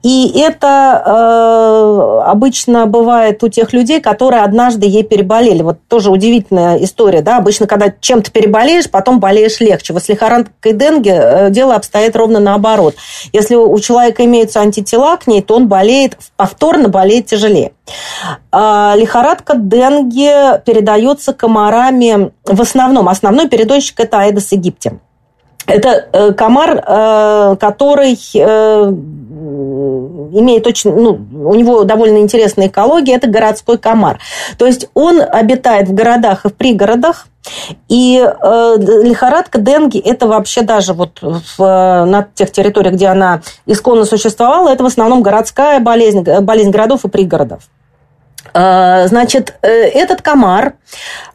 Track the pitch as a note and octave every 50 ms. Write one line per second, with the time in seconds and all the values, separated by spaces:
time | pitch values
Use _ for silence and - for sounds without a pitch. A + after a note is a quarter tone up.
0 | A#3 A#3+ C4 C4 B3+ A3+ - C4 D4+ D#4+ D#4+ - - C#4+ C#4 C#4 C4+ C4+ B3 -
1 | - - G3+ A3+ A#3 A3+ A#3 A#3 A3+ A3+ A3+ A3+ A3+ A3 A3 A3 G#3+ G#3+ G#3 G3+
2 | A#2+ A2+ G#2+ A2 A2+ - F#3+ G#3 A#3 C4+ A#3+ - - - A#3+ A#3 A3+ G#3+ G3+ A#3
3 | A3+ A#3+ A#3+ A#3 A3+ G#3+ G#3 - A#3 A3+ - A#3 A3+ A3+ - B3 B3 A3+ D#4 D#4
4 | D4+ A3 G#3 - B3+ C4 B3+ A#3 G#3 G3+ G3+ A#3 A#3+ B3 A#3 G#3+ G3+ G3+ F#3+ G#3+
5 | G#3+ G#3+ A3 G3 G3+ F#3 A3 A3+ A#3+ A3+ F3+ E3 D#3+ E3 E3+ - _ _ A#3 A#3
6 | F#3+ G3+ F#3+ F#3+ G3 A#3 A#3 A#3 G3 - G3 F3+ E3+ F3 E3+ - F#3+ F#3+ - -
7 | A#3 G3+ F#3 D#3+ D3+ - F4 - G3 G3+ - - A3 G3 G#3+ G3+ G#3 G3 - _
8 | - - B3+ A#3 G#3 - _ A3+ A3 G#3 G3+ A3 A#3+ C#4+ E4 F4 E4 - - F#4+
9 | - B3+ B3+ A#3 F#3 F#3+ G3 G#3+ G#3+ A3 A3 - A#3 G#3+ A3 - - - E3 F3+
10 | - - G#3 G#3 A3+ A3 A#3 A#3+ A#3 - _ _ - A3 A3 G#3 C4+ D4+ D#4+ D4+
11 | A3 G3+ F#3 E3 A#2+ A#2 C3 F3+ G3+ G3 G3 A#3+ C4 C4+ A#3+ G3+ - - - G#3
12 | G#3+ A3+ A3 A3+ A3+ A3 A3+ G#3 G3+ G3 G3+ G#3 G3+ A3 A3 G#3 F3 D3+ - -
13 | - - - - - - - G#3+ G#3 G#3+ A#3+ A#3 A3+ G#3 A3 G#3 G3+ - A#3+ A#3+
14 | B3 A#3 A3+ - A#3+ A#3+ A#3+ A#3 A3+ A3 - A3 G#3 G#3 G#3 G#3+ G3+ - - A#3
15 | C#4 D#4 F4 F4 - B3+ A3 G3+ G3 - A3 B3 B3+ G#3+ G3 F#3+ G3 G#3+ B3 C#4
16 | C#4 A3+ - _ - - _ - G3 F#3+ - _ D4 D#4+ E4 D4 C4+ G#3+ F#3 F#3+
17 | F#3 G3 G#3+ A#3+ A3+ - A3 G#3 G#3 G#3+ G3+ D#3 - - _ _ _ - - -
18 | - - - - F#3 F3 D3 - _ _ - F#3 G#3+ G#3+ G#3 G#3 G#3 G#3 G#3 G3+
19 | A3+ A3 - A#3+ A#3+ D4 F4+ F4+ - - D4 B3 G#3 F#3+ G#3 A#3+ B3+ C4+ C#4+ D4
20 | C#4 B3 A#3 C4 C#4+ D4 C#4+ C#4+ C#4 C4+ - - _ - A3+ A3 G3+ G#3 G#3+ G#3+
21 | A3+ C4 D4 C#4+ - - C4 - - A3+ A3 G#3+ G#3 G#3 A3 A#3 B3 C4 C4 B3
22 | A#3+ A3+ A3 G3+ G3 - _ _ _ A#3+ A#3 F#3+ A#3 - - C4 B3+ B3+ C4+ B3
23 | F#3+ F3 F#3+ G3 - G3+ G#3 C#4+ E4 C4+ B3+ A3 A3+ A3 C#4 C#4+ C#4 - _ -
24 | F#3+ G3 - G#3 G3 G#3 G3+ G3+ G3 - G3+ G3 F3 F3+ - _ - - - -
25 | _ _ _ _ _ _ _ _ _ _ _ _ - - F#3+ G#3 - B3+ A#3 -
26 | - - - F#3+ G#3 G#3 G3 - A3+ A3 A#3+ C#4 D#4+ E4+ D#4 - - - F#3 G#3+
27 | A3 A3 G#3+ G#3+ G#3+ G#3+ G#3+ G#3 G3+ G3 G3 F#3+ - G#3 G3+ - C#4 C#4+ C#4+ C#4+
28 | C#4 C4 B3 - - - - G#3+ C#3+ G#3 A3 A3 A3 G#3+ G#3+ G#3+ G#3 G3 G3 E3
29 | C#3+ D3+ D3+ D3 C3 G#2+ D#3 D3+ D#3+ D3+ C#3+ C#3+ C#3 C3+ C3+ C3+ C#3 C#3 C3 C3
30 | B2+ C#3+ F3 D#3+ D3 D3+ E3+ G#3 A#3 B3+ A#3+ A3+ A3+ A#3 A#3 - - G#3 D3+ G#3
31 | A#3 A3 F3+ G2+ G#2 - C3 D3+ C#3+ D#3 G3+ A3+ A#3+ A#3+ B3 A3 G3 G3 A3 A3
32 | A#3 A3 G#3+ G#3 G#3 G3+ - A3+ A3 G3 - - F#3+ G3 - G3 G#3 B3+ D#4 E4+
33 | C#4 B3+ B3 B3 C#4 A#3+ G3+ A3 A3+ G#3+ A3 - _ - A#3 A3+ - A3 A3+ A3+
34 | G3 D3+ - - - - - - - - G3+ - A#3+ B3+ B3 B3+ - - _ -
35 | D4 E4+ F4 D#4+ C#4 - - A3 A3+ G#3+ B3+ B3+ C4 B3+ A3+ G3+ G3+ F#3 F#3+ G3
36 | A3+ A#3 A#3+ A#3+ A#3 G#3+ F#3+ - - G3+ - _ - C4 A#3 F#3+ G3+ G3+ A#3 A#3+
37 | C4 E4 E4 - - _ _ _ - - - - - - - _ _ _ A3+ B3
38 | B3+ B3+ B3+ B3+ B3 G#3 - - - F#3+ A3+ A#3 A#3 A#3 A3+ G#3+ G3 F#3 A3+ G#3+
39 | A3+ A#3+ A#3 - B3+ B3+ C#4+ E4+ F4+ - - A#3 G3+ A3+ C#4 D4+ D#4 C4+ - G#3
40 | - G#3+ B3 - B3 A3 A3 G#3+ G3+ - - A#3+ A#3 G#3 A3+ G#3 F#3 F#3 F3+ E3+
41 | F3+ E3+ _ - - C#3+ D#3+ E3+ E3 - - - F#3+ F#3+ F#3+ F#3 F#3 F#3 F3+ F3+
42 | E3+ F3+ G3 G3+ G3+ G3+ _ - G3+ - - G3+ G3 G3+ G3+ G#3+ F#3 F#3 F#3 F3+
43 | G3 F#3+ F#3+ F#3+ F#3+ F3+ F3 E3+ - - - _ _ - G#3+ G#3 - B3+ A#3+ A3+
44 | G#3+ G#3 A3 G3+ - A3+ G#3 - A#3+ B3 D4 F4 F#4 D4+ C4 C4 B3+ B3+ - -
45 | A3 A3+ B3+ B3+ G#3+ G3+ G#3 A3 A3 - - - C#4 D4 D4 C4+ A#3 A#3 A#3 A#3
46 | A#3 G#3+ G3+ G3 F3 E3+ D3+ G3 G3+ G3 A3 A3 G#3 G3+ F#3+ G#3 A3 A3+ C4+ B3+
47 | - G3 - - F#3+ E3+ E3+ D3+ C#3+ A#2 - - _ _ _ _ _ _ _ _
48 | _ _ _ _ _ _ _ - _ - _ F3 F3+ F#3+ F#3 F#3 F#3 F3+ F3+ F#3
49 | F3+ F#3 A3+ A#3+ B3 A#3+ - C4 - - - - - G#3 A3+ A3+ A3 - - C4+
50 | F4+ F#4 F#4 F4+ - D#4 D4 C#4 A3+ F#3+ F3+ G3+ B3+ C#4+ - _ _ _ - -
51 | - - - - - -